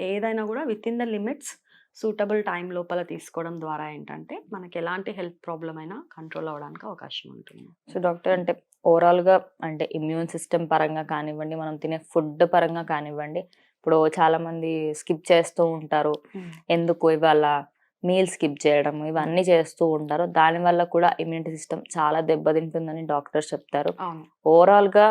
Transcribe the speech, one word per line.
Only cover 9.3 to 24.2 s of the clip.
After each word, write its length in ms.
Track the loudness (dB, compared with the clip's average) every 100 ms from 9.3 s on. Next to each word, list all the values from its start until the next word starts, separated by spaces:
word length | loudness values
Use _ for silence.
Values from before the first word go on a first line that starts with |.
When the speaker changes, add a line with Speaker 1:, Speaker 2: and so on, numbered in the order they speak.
| 4 2 _
Speaker 2:
అంటే 220 | -10 -6 -6
ఇమ్యూన్ 360 | -4 -4 -4 -6
సిస్టమ్ 380 | -8 -4 -2 0
పరంగా 360 | 0 0 -2 -6
కానివ్వండి, 500 | -6 -6 -8 -8 -8
మనం 200 | -8 -8
తినే 220 | -6 -8 -4
ఫుడ్ 360 | -2 -2 0 2
పరంగా 380 | 4 2 -2
కానివ్వండి, 600 | -6 -6 -6 -10 -8 -8 -10 _ _
ఇప్పుడు 300 | _ 2 4 4
చాలా 300 | 4 4 2
మంది 320 | -2 -6 -4 -4 -4
స్కిప్ 320 | -6 -4 -4 4
చేస్తూ 400 | 4 4 0 0
ఉంటారు. 420 | 0 -2 0 0 -2 -8
Speaker 1:
మ్మ్. 200 | -16 -16 -12 -2
Speaker 2:
ఎందుకు 420 | 0 2 2 2
ఇవాళ 340 | 4 4 4 4 0 -4 _ _ _
మీల్ 240 | 0 2 0
స్కిప్ 300 | 0 -2 0
చేయడం, 360 | 2 4 2 -2 -4
ఇవన్నీ 360 | -2 0 0
Speaker 1:
మ్మ్. 80 | 4
Speaker 2:
చేస్తూ 340 | 4 2 0 0
ఉంటారు. 340 | 0 -2 -2 0
దానివల్ల 500 | 4 4 4 2 2 2
కూడా 240 | 2 2 2
ఇమ్యూనిటీ 340 | -4 -6 -8
సిస్టమ్ 300 | -12 -10 -10 -8
చాలా 300 | -2 0 0
దెబ్బతింటుందని 800 | 0 0 2 0 -2 -6 -6 -8 -4
డాక్టర్స్ 460 | -4 -2 -4 -4
చెప్తారు. 420 | -8 -6 -4 -4 -4
Speaker 1:
అవును. 260 | -8 -10